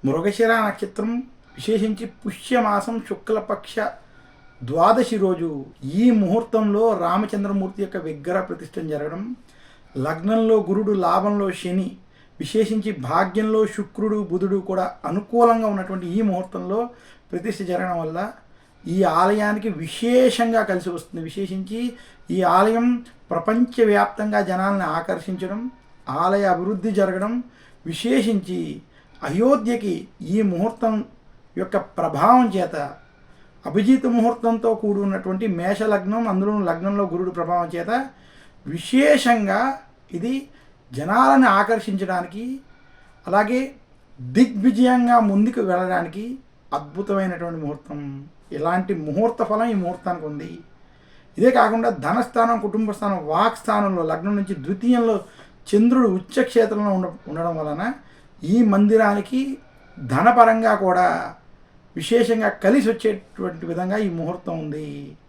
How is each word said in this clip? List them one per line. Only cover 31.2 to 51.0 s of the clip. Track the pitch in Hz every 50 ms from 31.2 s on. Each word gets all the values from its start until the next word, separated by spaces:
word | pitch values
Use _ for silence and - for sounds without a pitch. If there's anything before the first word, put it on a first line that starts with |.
| _ - - - _ - _ -
యొక్క | 185 185 - 196
ప్రభావం | - - - - 165 156 151 143 165 208 247 254 247 226 190
చేత, | 190 175 165 - 151 143 143 - - - - _ _ - - - - - - _ - _
అభిజిత్ | - 151 202 208 214 262 262 -
ముహూర్తంతో | 262 233 240 220 233 233 233 - 226 226 220 226 226 226
కూడి | 220 220 208 202 196
ఉన్నటువంటి | 202 196 190 190 190 185 190 190 226 220
మేషలగ్నం, | 185 170 175 185 202 196 220 214 208 196 185 190 208 226 233 220
అందులో | 190 185 190 208 214 214
లగ్నంలో | 196 170 165 165 175 196 202 202 202
గురుడు | 180 160 175 185 185
ప్రభావం | - 175 170 165 175 175 170 165 170
చేత | 170 170 185 226 254 269 269 - - - - - - - - _ - _ 139
విశేషంగా | 151 170 160 - - 262 277 294 294 269 - 240 240 226 208 196 190 208 240 269 269 - - _ _ _ _ _ -
ఇది | 170 175 240 262 269 277 - - - _ _ _ _ _ _ 127
జనాలను | 127 147 170 202 240 262 269 277 269 262 240
ఆకర్షించడానికి, | 196 196 208 208 226 214 208 - 196 190 196 180 185 180 175 180 175 208 233 247 262 269 - _ - _ _ _ - - - _ - _ _ -
అలాగే | 180 202 208 208 247 254 269 269 - - - _ _ _ _ _ - -
దిగ్విజయంగా | 127 123 127 185 254 226 240 208 196 254 220 208 254 247 254 247 240 240 240 240
ముందుకు | 226 202 196 196 214 233 247 -
వెళ్ళడానికి | 220 190 180 180 185 185 185 180 170 170 165 196 214 240 254 269 - _ _ _ _ - -
అద్భుతమైనటువంటి | 143 147 147 156 180 202 202 202 196 190 185 175 165 175 170 170 160
ముహూర్తం. | 156 143 147 143 - - 151 147 143 139 139 135 139 - - - - -
ఇలాంటి | - 143 151 165 175 185 190 190 196
ముహూర్త | 165 156 151 139 175 220 233 233 - 233
ఫలం | - 214 214 226
ఈ | 240 226
ముహూర్తానికి | 196 180 175 180 - - 185 180 170 156
ఉంది. | 151 151 143 - - - - - - - _ - _ _ _